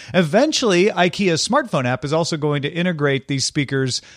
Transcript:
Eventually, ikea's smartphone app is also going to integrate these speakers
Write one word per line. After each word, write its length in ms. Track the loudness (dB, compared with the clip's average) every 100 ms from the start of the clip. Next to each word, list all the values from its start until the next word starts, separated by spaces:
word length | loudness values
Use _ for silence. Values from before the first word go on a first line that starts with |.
| -2
Eventually, 720 | 0 4 4 2 2 2 4 2
ikea's 600 | 2 0 0 0 0 0
smartphone 400 | 0 0 -2 -2
app 180 | -2
is 80 | -2
also 240 | -2 -2 -2
going 260 | -2 -2
to 60 | -2
integrate 600 | -2 -2 0 0 0 -2
these 160 | -4 -2
speakers 560 | -2 -2 -2 -2 -4 -10